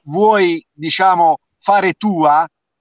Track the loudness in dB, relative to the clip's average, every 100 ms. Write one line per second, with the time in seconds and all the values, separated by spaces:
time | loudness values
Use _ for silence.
0 | -8 0 2 2 0 -2 -8 -14 -8 -2
1 | 0 2 0 0 _ _ -2 0 0 -4
2 | -4 -2 0 0 -2 _ _ _